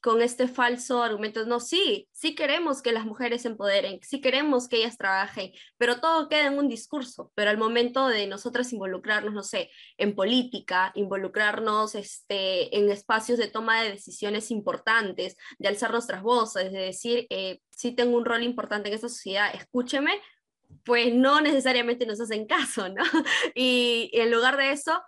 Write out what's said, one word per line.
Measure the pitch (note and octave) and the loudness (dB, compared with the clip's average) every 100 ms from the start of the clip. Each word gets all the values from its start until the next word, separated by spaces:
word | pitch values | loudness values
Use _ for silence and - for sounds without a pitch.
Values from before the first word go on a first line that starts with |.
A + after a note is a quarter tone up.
con | A#3+ A3+ | 4 4
este | A#3+ B3 B3+ | 2 0 -2
falso | B3+ A#3+ B3 - B3 | 2 0 0 -2 0
argumento, | A#3 G#3 G#3+ A3 | 0 -2 -4 -6
no, | A3+ A#3+ | -2 -4
sí, | A#3+ F4 F#4 G3+ - | 0 0 2 -2 -6
sí | - D#4+ | -6 -6
queremos | D#4 D4 D#4 E4 C4 | -2 0 0 0 -2
que | A#3+ | -2
las | A3+ | -2
mujeres | A3 G#3+ A#3+ A#3 | -4 -6 -4 -2
se | A#3+ | -4
empoderen, | G#3+ G3+ G3 F#3+ F#3+ | -2 2 2 0 -8
sí | - C#4 | -8 -2
queremos | C4+ C4 D4+ B3+ B3 | 0 2 2 2 2
que | A3+ | 0
ellas | A3+ A3+ | 0 -2
trabajen, | G3 F#3+ G3+ - F#3+ - - _ | 0 0 -2 -6 -10 -14 -20 _
pero | A#3+ A#3+ | 0 2
todo | D#4+ E4 D4+ | 2 2 2
queda | D4+ C#4+ | 2 2
en | C#4 | 2
un | C#4+ | 0
discurso, | A3+ - D4 B3 - - | -2 -8 -8 -8 -14 -10
pero | - G#3 | -2 0
al | G#3+ | 2
momento | A3 A#3+ A#3+ B3+ C4+ | 2 2 0 2 2
de | G#3+ G3+ | 0 -2
nosotras | G3 A#3 B3 B3 | -6 -4 -4 -4
involucrarnos, | A3 F#3+ F#3 G3 G#3 G#3 | -4 -6 -6 -2 -2 -2
no | G#3 | -6
sé, | G3 G3+ E3+ - - - | -6 -6 -6 -12 -20 -2
en | G3+ | -2
política, | G3 G3 B3 B3 G3 - F#3 F#3+ | 2 2 2 0 -8 -2 0 0
involucrarnos, | - G3 G3 F#3+ G#3 G#3 G#3+ A3 G#3+ G#3+ | -2 -2 -2 -2 0 0 2 0 0 0
este, | G#3 G3+ - _ G3+ F#3+ F#3 - G#3 | -4 -10 -16 _ -2 0 0 0 2
en | G#3 | 2
espacios | G3+ - A3 A3 A#3+ | 2 0 0 2 0
de | G#3 | 0
toma | A3 A3 A3+ | -2 2 2
de | A3 | 2
decisiones | G3+ - - G#3 G#3+ G#3+ | -4 -14 -6 -4 -4 -4
importantes, | A3 G3+ E3+ - A3+ G3+ F3+ F#3 - - - | -4 -2 -2 2 2 0 -4 -8 -8 -20 -4
de | G3 | -2
alzar | G3+ A3+ | 0 0
nuestras | A#3 A#3+ F#3+ | -2 -2 -4
voces, | G#3 B3 A3 F#3+ F#3+ | 2 2 2 -2 -4
de | F#3+ | -4
decir, | F#3 F#3 A#3+ A#3+ A#3 | -6 -6 -2 -2 -2
eh, | F#3+ F#3+ F3+ _ | -6 -6 -10 _
"Sí | - A#3+ | -8 -4
tengo | B3 A#3+ | 0 2
un | A#3+ | 2
rol | A#3 A#3 | 2 0
importante | A#3+ B3 - G#3 G3+ | 0 -4 -4 -4 -4
en | |
esta | A3 A#3+ | -6 -6
sociedad, | - - F#3+ G#3 | -10 -4 0 0
escúcheme", | - - B3 B3 C#4 D4+ G4+ - _ _ _ _ - | -2 -4 -4 -2 0 0 -2 -8 _ _ _ _ -16
pues | - A#3+ A#3+ | 2 4 4
no | A#3+ C4+ D4 | 6 6 6
necesariamente | D4 C#4 B3+ B3 A#3+ B3 | 6 4 4 2 0 -2
nos | A3+ G#3 | -2 -4
hacen | A3+ A3 G#3+ | -4 -6 0
caso, | D#4+ B3+ - F#3+ | 0 0 -4 -6
¿no? | F#3+ | -2
<laughs> | A#3 D#4+ - - A#4+ | 2 2 2 0 0
Y | B3 B3+ B3 A#3+ A#3 A3+ | 0 2 4 2 0 0
en | A#3 A#3 | 2 4
lugar | A#3 B3+ | 4 4
de | C#4 C4+ | 2 0
eso | C#4+ - E4+ | 0 -2 -2